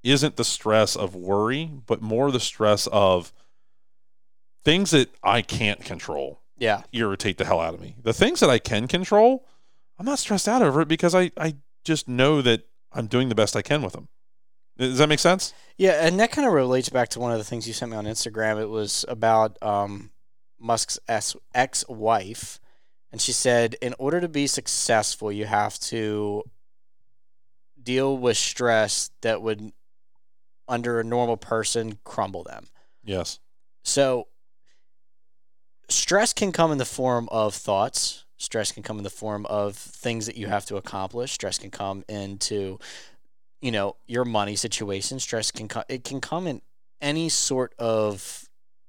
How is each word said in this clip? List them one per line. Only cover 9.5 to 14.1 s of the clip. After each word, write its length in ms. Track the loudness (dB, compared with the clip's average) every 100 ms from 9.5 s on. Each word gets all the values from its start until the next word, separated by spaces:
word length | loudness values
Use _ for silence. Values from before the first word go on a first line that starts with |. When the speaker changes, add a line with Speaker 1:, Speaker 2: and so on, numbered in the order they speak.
| -20 -20 -20 -20 -8
Speaker 1:
I'm 80 | -4
not 120 | -4
stressed 300 | 0 0 2
out 140 | 4
over 180 | 4 4
it 80 | 2
because 260 | 2 4
I, 160 | 4 2 0
I 200 | -4 -6 -14 -10
just 240 | -2 -2 0
know 320 | 4 4 6
that 240 | 4 2 0 -20 -14
I'm 140 | -8 0
doing 200 | 2 2
the 60 |
best 220 | 4 2 2
I 60 |
can 200 | 0 0
with 100 | -2
them. 140 | -8 -16